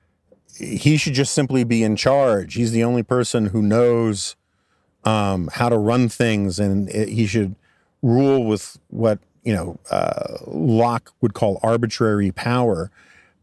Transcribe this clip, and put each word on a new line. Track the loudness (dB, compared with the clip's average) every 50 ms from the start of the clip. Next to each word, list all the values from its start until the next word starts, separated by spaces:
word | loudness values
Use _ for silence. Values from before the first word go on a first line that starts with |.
| _ _ _ _ _ _ _ _ _ _ -16
he | -14 -10 -8 -8 0 2 2 2 4
should | 0 -2 0
just | -2 -2 0 0
simply | -2 -2 0 0 0 0
be | 2 2 2
in | 2 2 0
charge. | 2 2 2 4 4 4 4 2 0 -2 -4 -4
He's | -2 -2 0 2
the | 0 0
only | 2 0 0
person | 0 0 0 0 0 0 0 0 0 0
who | 0 0 0
knows, | 2 2 4 4 2 2 2 0 -2 -2 -4 -6 -10 -12 _ _ _ _ _ _ _ _ _ _ _ _ _ _
um, | 0 2 2 0 0 -2 -2 -4 -6 -2
how | -2 0 2
to | 2 2
run | 2 2 2 2 2 0
things, | 0 0 0 0 2 0 0 -2 -2 0
and | 0 0 0 0 -2 -2
it, | -4 -4 -4 -2
he | -2 -2 -2
should | 0 0 -2 -2 -2 -6 -12 _ _ _ _ _ _ _ _
rule | 0 2 2 4 4 4 2 2 2
with | 0 -2 -2 -4 -10 -18 -20 _ _
what, | -6 -2 0 0 0 0 -6 _ _ _ _
you | -2 -2
know, | -2 -2 -6 -10 -14 _ -4
uh, | -2 -2 -2 -2 -4 -6 -8 -8 -10 -12 -14
Locke | -10 -6 -4 0 0 2 2 2 2 0 -2 -6 -10 _ _
would | -4 -4 -2
call | 0 -2 -2 -2 0 0
arbitrary | 0 0 0 0 -4 -2 0 0 0 2 2 0 -2
power. | -2 -4 -4 -2 0 0 2 0 0 -2 -4 -8 _ _ _ _ -20 -20 _ _ _ _